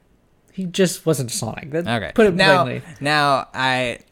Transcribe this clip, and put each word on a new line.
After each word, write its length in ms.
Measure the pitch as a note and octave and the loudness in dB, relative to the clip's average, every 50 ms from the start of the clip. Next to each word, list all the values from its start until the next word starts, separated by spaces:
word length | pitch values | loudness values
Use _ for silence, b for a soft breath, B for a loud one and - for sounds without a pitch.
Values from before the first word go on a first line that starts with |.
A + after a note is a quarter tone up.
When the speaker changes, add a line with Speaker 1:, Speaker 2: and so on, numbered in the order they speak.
| _ _ _ _ _ _ _ _ _ _ - | _ _ _ _ _ _ _ _ _ _ -10
Speaker 1:
he 120 | - F#3+ | -8 -8
just 400 | F3 F3 G3 F#3+ E3+ - - - | -6 0 0 0 0 0 -2 -2
wasn't 240 | D#3+ D#3 C3 C3 A#2 | 0 0 0 -2 -6
Sonic. 400 | - - B2 A2 - - - C3+ | -6 -6 -6 -6 -8 -10 -12 -6
That, 180 | C#3+ E3 F3 | -6 -4 -4
Speaker 2:
Okay. 240 | F#3 A#2+ A2+ F#2 - - | -2 -4 -4 -4 -2 2
Speaker 1:
put 100 | - G#3+ | 4 4
it 60 | G3+ E3+ | 4 4
Speaker 2:
Now, 300 | F#3 F#3+ G3 F#3+ F3+ D#3+ | 4 4 6 6 4 2
Speaker 1:
plainly. 180 | B2 B2 B2 - E3+ - - | 0 -4 -8 -10 -14 -14 -6
Speaker 2:
now 480 | C3+ C#3+ D3+ D3+ C#3+ C#3+ C#3 A#2+ - _ - | -4 -2 0 2 2 2 0 0 -2 _ -6
I, 460 | A2+ C3 C3 B2+ B2+ B2+ A#2+ - - _ _ | -4 -2 0 0 0 -2 -4 -6 -10 _ _